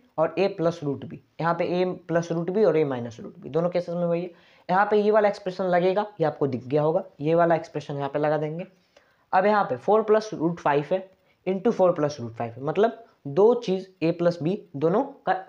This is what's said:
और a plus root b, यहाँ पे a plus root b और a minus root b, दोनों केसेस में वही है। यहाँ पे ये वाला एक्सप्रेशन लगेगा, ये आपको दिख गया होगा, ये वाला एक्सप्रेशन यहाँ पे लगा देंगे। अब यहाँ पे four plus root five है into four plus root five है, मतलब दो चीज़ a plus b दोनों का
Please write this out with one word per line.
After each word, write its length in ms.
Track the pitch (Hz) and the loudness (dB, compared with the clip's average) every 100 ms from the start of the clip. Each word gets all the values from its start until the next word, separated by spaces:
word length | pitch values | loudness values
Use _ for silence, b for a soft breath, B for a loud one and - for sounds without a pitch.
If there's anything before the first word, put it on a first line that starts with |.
| B - | B -2
और 160 | 160 165 | -2 2
a 80 | 190 | 0
plus 280 | 196 165 165 | 0 -2 -2
root 240 | 147 127 | -4 -6
b, 140 | - - - - | -8 -14 -16 -4
यहाँ 120 | 160 | -2
पे 140 | 170 175 | 0 0
a 120 | 175 185 180 - | 0 -2 -4 -4
plus 240 | 165 170 | -2 -2
root 180 | 170 170 | -4 -2
b 160 | 190 202 | 2 2
और 100 | 156 | 4
a 60 | 147 | 0
minus 340 | 123 117 110 | -2 -8 -12
root 180 | - - | -18 -16
b, 120 | - | -6
दोनों 200 | 151 175 | -2 -2
केसेस 260 | 175 175 170 | -2 -4 -4
में 100 | 175 | -2
वही 160 | 170 | -2
है। 100 | 180 b b b - | -4 b b b -2
यहाँ 160 | 185 208 | 0 2
पे 120 | 214 | 2
ये 140 | 208 | 4
वाला 180 | 214 202 | 4 2
एक्सप्रेशन 340 | 202 185 180 185 | 0 -6 -4 0
लगेगा, 400 | 175 180 185 214 - | 2 2 2 -2 -2
ये 60 | 156 | -2
आपको 200 | 151 139 | 0 -2
दिख 180 | 123 123 | -2 -2
गया 160 | 147 | 0
होगा, 220 | 151 175 - - | 2 0 -4 -4
ये 140 | 147 170 | 0 4
वाला 200 | 170 160 | 4 2
एक्सप्रेशन 420 | - 147 147 143 | -2 -10 -8 -6
यहाँ 120 | 139 | -4
पे 100 | 147 | -2
लगा 180 | 151 151 | 0 0
देंगे। 280 | 151 160 190 b b b b b b | -2 -6 -12 b b b b b b
अब 120 | 185 202 | 2 4
यहाँ 180 | 208 | 2
पे 140 | 190 123 | 0 -2
four 200 | - 214 | 2 2
plus 300 | 214 214 214 | 4 2 0
root 260 | 160 165 170 | -2 -2 0
five 300 | 156 143 147 | 0 0 0
है 120 | 190 185 b b b 180 | -2 -4 b b b -6
into 240 | 190 233 | -2 0
four 180 | - 185 | 4 4
plus 280 | 165 147 147 | 4 -2 -4
root 120 | 117 | -10
five 100 | 113 | -8
है, 220 | 117 117 | -10 -6
मतलब 400 | 143 160 226 233 B B 139 | -4 0 0 0 B B -4
दो 240 | 143 214 240 | 4 4 4
चीज़ 260 | - 190 185 _ | 0 -4 -6 _
a 80 | 160 170 | -2 0
plus 220 | 175 170 | 0 0
b 120 | 147 208 - 143 | -2 -4 -8 -4
दोनों 280 | 160 202 269 - - | 0 0 -2 -4 -4
का 180 | 185 | -4